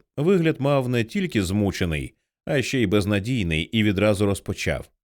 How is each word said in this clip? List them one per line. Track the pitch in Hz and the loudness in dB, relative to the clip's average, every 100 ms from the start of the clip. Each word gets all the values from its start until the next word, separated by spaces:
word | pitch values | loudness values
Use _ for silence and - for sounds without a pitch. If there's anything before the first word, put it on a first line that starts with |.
| - - | -10 -2
вигляд | 151 190 160 156 | 2 4 2 0
мав | 135 143 123 | 0 0 0
не | 123 | 0
тільки | 113 104 175 - | -2 -2 -2 0
змучений, | 90 98 101 92 90 78 65 - _ _ - | 0 2 0 0 -2 -2 -6 -12 _ _ -4
а | 147 | -2
ще | 113 135 | 0 0
й | 110 | 2
безнадійний, | 104 98 104 101 131 87 80 | 2 2 0 -2 -2 0 0
і | 80 113 | 0 0
відразу | 107 95 107 101 101 | 2 2 2 2 0
розпочав: | 98 - 98 - 67 - _ | -2 -4 -6 -4 -4 -8 _